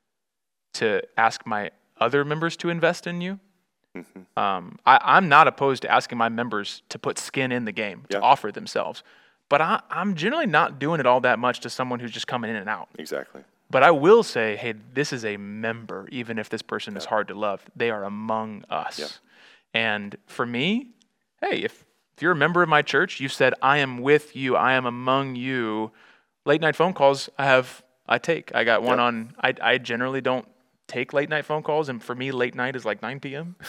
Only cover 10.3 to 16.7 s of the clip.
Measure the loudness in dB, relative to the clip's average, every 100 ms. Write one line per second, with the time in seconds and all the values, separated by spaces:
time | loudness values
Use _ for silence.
10.3 | -2 2 2 2 0 -2 0 4 4 4
11.3 | 2 0 -4 -8 -6 -6 -6 -8 -10 -8
12.3 | -6 -6 -6 -6 -8 -10 -16 -10 -10 -10
13.3 | -18 -20 _ -2 6 6 8 8 8 6
14.3 | 0 -2 -2 -6 -10 -8 -4 -4 -4 -6
15.3 | -6 -8 -8 -6 -6 -10 -14 -12 -10 -8
16.3 | -8 -6 -8 -6